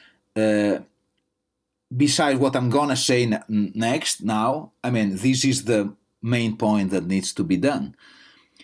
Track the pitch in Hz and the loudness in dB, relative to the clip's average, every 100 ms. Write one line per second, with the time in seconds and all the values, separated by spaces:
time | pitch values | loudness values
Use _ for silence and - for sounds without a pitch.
0 | - _ _ 110 107 104 104 95 - _ | -20 _ _ -2 2 2 2 -2 -6 _
1 | _ _ _ _ _ _ _ _ - 127 | _ _ _ _ _ _ _ _ -10 0
2 | 147 143 147 131 135 131 123 139 143 131 | 0 2 2 2 2 2 0 0 0 0
3 | - 123 120 107 - 107 101 110 113 151 | 2 2 2 0 -2 -2 -2 0 0 0
4 | - - 104 107 113 147 160 _ - 120 | -2 -4 -2 0 0 -2 -6 _ -2 0
5 | 104 95 123 127 139 123 - 110 101 - | 0 0 0 2 2 0 0 0 0 -8
6 | _ _ 117 120 117 107 110 107 95 95 | _ _ -2 0 0 0 0 2 2 -2
7 | 85 95 92 - 85 90 87 104 69 - | 0 -2 -2 -4 -2 0 0 -2 -6 -12
8 | - - - _ _ _ | -20 -20 -20 _ _ _